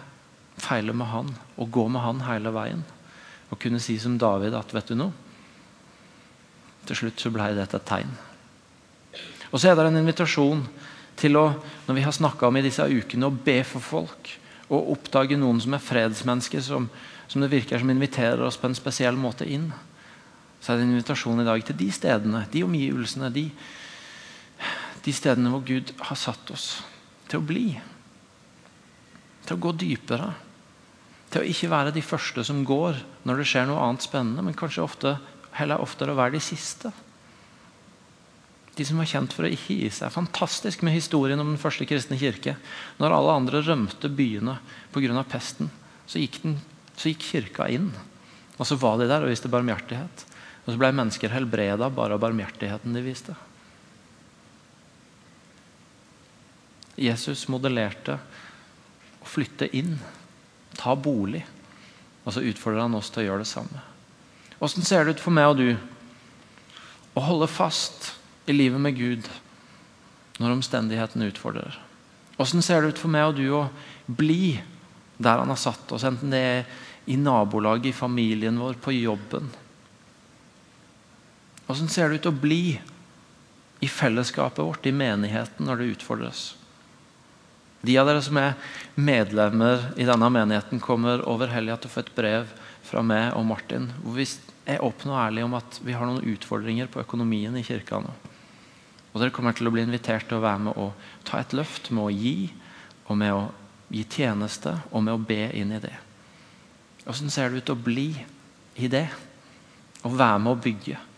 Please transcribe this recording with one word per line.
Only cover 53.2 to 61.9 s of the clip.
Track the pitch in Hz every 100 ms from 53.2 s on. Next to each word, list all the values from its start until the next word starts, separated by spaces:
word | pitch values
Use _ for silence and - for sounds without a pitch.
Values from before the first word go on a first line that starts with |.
| - 165 - - - - - - - - - - - - - - - - - - - - - - - - - - - - - - - - _ - - -
Jesus | 127 117 - 139 -
modellerte | 127 135 123 104 101 - 139 - - - - - - - - - -
å | -
flytte | - 127 - -
inn, | 131 170 151 110 - - - - _ - -
ta | 120
bolig, | 139 147 127 98 156 - - - - -